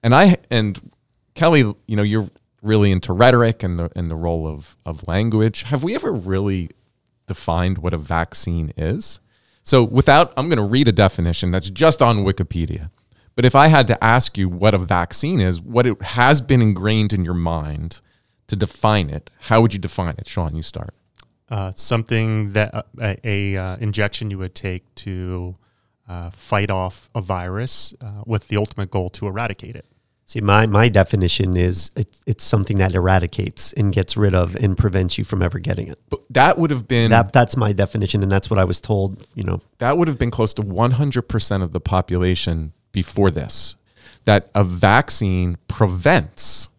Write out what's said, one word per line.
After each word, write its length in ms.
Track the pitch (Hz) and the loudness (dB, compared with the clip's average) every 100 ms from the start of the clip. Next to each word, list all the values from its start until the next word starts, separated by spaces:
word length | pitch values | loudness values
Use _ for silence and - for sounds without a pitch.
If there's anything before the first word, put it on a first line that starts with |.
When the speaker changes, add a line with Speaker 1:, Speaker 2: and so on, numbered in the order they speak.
Speaker 1:
And 120 | 117 | 4
I, 240 | 131 196 - _ | 6 6 4 _
and 300 | 117 107 95 - _ _ _ _ | -2 -2 -6 -16 _ _ _ _
Kelly, 280 | - 165 156 110 - - | 0 4 4 4 -2 -6
you 80 | 107 | -2
know, 80 | |
you're 260 | 104 110 98 _ _ _ | 0 0 -4 _ _ _
really 300 | 104 107 101 | 0 2 4
into 220 | 92 - | 2 -2
rhetoric 480 | 90 123 123 113 113 | 4 6 6 2 0
and 160 | 95 85 | -4 -4
the, 140 | 85 - | -6 -6
and 140 | 85 | -8
the 60 | 80 | -4
role 320 | 85 82 80 | -4 -4 -6
of, 300 | 73 71 _ - | -10 -16 _ -14
of 220 | 78 - | -12 -6
language. 560 | 90 113 110 110 - | -2 0 2 0 -2
Have 200 | 117 127 | -6 -4
we 100 | 165 254 | -4 -6
ever 160 | 277 | -4
really 580 | 139 90 95 101 95 82 _ _ _ _ _ - | -6 -4 -4 -2 -4 -6 _ _ _ _ _ -14
defined 520 | 90 - 85 90 87 | -10 -4 0 0 -2
what 140 | 85 | -4
a 40 | 82 | -6
vaccine 720 | 71 82 85 - - 85 78 - | -4 -4 -2 -6 -4 -4 -4 -4
is? 420 | 80 151 - - _ _ _ _ | -4 -4 -8 -12 _ _ _ _
So 200 | - 131 | 2 2
without, 480 | 113 127 131 143 170 - | 4 2 4 4 4 -2
I'm 120 | 156 | -2
gonna 160 | 139 101 | 0 2
read 220 | 123 131 | 2 4
a 40 | |
definition 600 | 95 98 - 85 85 90 | 4 4 2 -2 -2 -2
that's 180 | 90 101 | -2 -4
just 320 | 92 160 - | 2 2 4
on 180 | 120 110 | 4 4
Wikipedia. 680 | 98 95 87 87 80 - 76 _ _ _ _ - | 0 -2 -4 -4 -6 -6 -12 _ _ _ _ 2
But 100 | 120 | 4
if 80 | |
I 140 | 139 156 | 8 8
had 180 | 156 120 | 6 4
to 160 | 117 | 2
ask 340 | 113 123 - - | 2 2 0 -2
you 100 | 92 | -4
what 260 | 87 104 | 2 2
a 40 | 101 | 2
vaccine 640 | 82 90 85 - 147 180 | 0 -2 -2 -4 -2 0
is, 180 | 92 85 | 0 -2
what 260 | - 113 123 | -2 0 0
it 160 | 104 | -2
has 380 | - 120 123 151 | -6 2 4 4
been 200 | 123 131 | 2 2
ingrained 500 | 110 92 104 110 107 | 4 2 0 0 0
in 140 | 101 85 | -2 -2
your 80 | |
mind 680 | 87 85 82 76 76 82 - _ _ _ _ _ | -2 -2 -4 -6 -8 -10 -14 _ _ _ _ _
to 80 | 101 | -4
define 540 | 104 - 110 107 78 | -4 -2 0 2 0
it, 200 | 73 - _ | -8 -12 _
how 200 | - 113 | 2 4
would 120 | 117 | 4
you 60 | 101 | 2
define 360 | 85 - 87 76 | -8 -6 -6 -6
it? 100 | - | -8
Sean, 280 | - 82 80 | -6 -6 -6
you 60 | |
start. 340 | 78 - - _ _ _ _ _ _ | -10 -12 -14 _ _ _ _ _ _
Speaker 2:
Uh, 220 | 110 95 92 | -8 -8 -6
something 800 | - 117 113 113 110 107 104 | -2 -2 -2 -2 0 -2 -2
that, 200 | 101 104 | -2 -2
uh, 100 | 107 - 123 | -4 -12 -8
a, 200 | 110 98 113 | -6 -6 -4
a, 320 | 101 98 98 | -4 -4 -4
uh, 180 | 92 92 | -6 -6
injection 540 | 110 104 104 - 107 | -6 -2 -4 -4 -10
you 60 | 98 | -8
would 180 | 92 - | -10 -10
take 280 | 98 92 _ - | -8 -10 _ -16
to, 600 | - 92 90 90 90 90 _ _ _ _ - | -10 -8 -8 -8 -10 -14 _ _ _ _ -16
uh, 220 | 90 85 | -12 -12
fight 420 | - - 104 101 | -16 -4 -2 0
off 380 | 95 92 - _ | -2 -4 -8 _
a 80 | 113 | -10
virus, 720 | 92 92 90 98 127 - - - | -6 -6 -4 -8 -6 -6 -8 -10
uh, 240 | 110 104 110 | -14 -14 -6
with 220 | 107 _ | -6 _
the 100 | 104 | -4
ultimate 320 | 107 - 95 | -4 -6 -6
goal 200 | 98 90 | -4 -6
to 180 | - 101 | -8 -8
eradicate 480 | 98 117 101 - - | -6 -8 -8 -14 -18
it. 100 | - _ _ _ _ | -20 _ _ _ _
Speaker 3:
See, 140 | 107 | -2
my, 240 | 101 104 110 | 6 6 6
my 240 | 104 117 | 6 6
definition 680 | 101 95 101 90 - 92 90 | 6 4 2 0 0 0 2
is 360 | 90 87 - - | 0 0 -6 -6
it, 240 | 104 _ - | -8 _ -6
it's 180 | 107 | -4
something 340 | - 110 95 101 | 0 0 0 0
that 160 | 92 90 | 0 2
eradicates 800 | 90 92 87 - 92 - - | 2 2 0 -4 -8 -6 -6
and 200 | - 101 | -2 0
gets 240 | 92 92 - | 0 -2 0
rid 160 | 104 | 2
of 220 | 92 87 87 | 2 0 0
and 200 | 104 90 | -2 2
prevents 440 | 101 92 90 - | 0 0 -2 -4
you 40 | |
from 200 | 101 98 | -4 -2
ever 160 | 90 87 | -2 -2
getting 280 | 87 - - | -6 -6 -8
it. 120 | - _ | -14 _
Speaker 1:
But 120 | - _ | -10 _
that 260 | 123 147 - | 4 4 4
would 140 | 165 | 0
have 160 | 135 110 | -2 -2
been 240 | 120 117 | 0 4
Speaker 3:
That, 200 | 113 101 | 4 4
that's 240 | 135 120 127 | 2 2 0
my 180 | 107 | 0
definition, 500 | 98 98 107 98 104 | 0 0 -2 -2 -2
and 80 | 98 | 0
that's 180 | 98 - | 0 0
what 80 | 104 | 0
I 60 | |
was 180 | 95 101 | 0 -2
told, 460 | - 104 98 98 - - | -2 -2 -2 -6 -16 -10
you 80 | |
know. 180 | 95 92 _ _ | -6 -6 _ _
Speaker 1:
That 220 | 123 156 | -2 2
would 80 | 165 | 0
have 100 | 127 | 0
been 140 | 120 | -4
close 220 | 117 110 - | 0 -2 -2
to 80 | |
one 280 | 104 90 120 | -4 0 0
hundred 320 | 127 147 123 | 2 0 -2
percent 380 | - 107 - 98 | -2 -4 -2 -2
of 120 | 90 | -2
the 60 | 87 | -4
population 920 | - 92 - 90 90 87 - 82 78 - _ | -2 -2 0 0 0 0 -2 -4 -6 -14 _
before 380 | 95 92 - 98 | -8 -6 2 2
this, 460 | 73 69 - - - _ _ - _ | 0 -6 -6 -6 -10 _ _ -20 _
that 260 | - 101 - 101 | 2 2 2 -2
a 80 | |
vaccine 960 | 92 87 95 113 - - 101 92 90 87 - | 0 2 4 4 2 -4 -2 0 -2 -4 -10
prevents 1040 | - 101 90 110 180 73 - - - - | -2 0 2 2 2 0 -6 -4 -4 -6